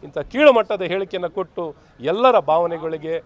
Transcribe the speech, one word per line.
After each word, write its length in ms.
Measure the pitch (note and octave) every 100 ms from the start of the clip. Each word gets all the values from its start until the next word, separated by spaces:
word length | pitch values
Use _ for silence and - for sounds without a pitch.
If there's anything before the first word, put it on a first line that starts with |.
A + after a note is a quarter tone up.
| D3
ಇಂಥ 120 | D#3 C#3+
ಕೀಳು 180 | A#3+ D4 A#3+
ಮಟ್ಟದ 280 | G#3 G#3 F3+
ಹೇಳಿಕೆಯನ್ನು 380 | F#3 F#3+ F#3+ F3 -
ಕೊಟ್ಟು 260 | F3+ - E3+ D3 _ _ B2+
ಎಲ್ಲರ 240 | F#3+ B3+ A#3 D3
ಭಾವನೆಗಳಿಗೆ 640 | D#3+ E3+ E3+ D#3+ D#3+ D#3 D#3+